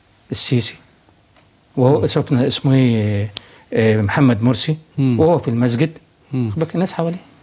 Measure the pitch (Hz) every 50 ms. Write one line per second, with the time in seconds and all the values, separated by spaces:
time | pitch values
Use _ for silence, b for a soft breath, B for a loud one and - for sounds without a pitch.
0 | _ _ _ _ _ - - - - - 131 120 - - - - _ _ _ _
1 | _ _ _ _ _ _ _ _ _ _ _ _ _ _ - 139 123 131 147 156
2 | 160 147 - 156 135 - 143 123 131 135 - - - 139 131 131 131 120 117 110
3 | 104 104 104 101 104 104 - B B B B B B B - - 110 110 107 107
4 | 104 101 - 156 143 127 117 101 117 127 123 - - 160 156 156 - _ - 143
5 | 135 127 120 113 156 165 170 135 - - 117 117 123 123 120 117 160 160 156 -
6 | _ _ _ _ _ - 131 127 120 110 101 160 160 156 - 165 190 180 - -
7 | 165 170 175 180 - - - -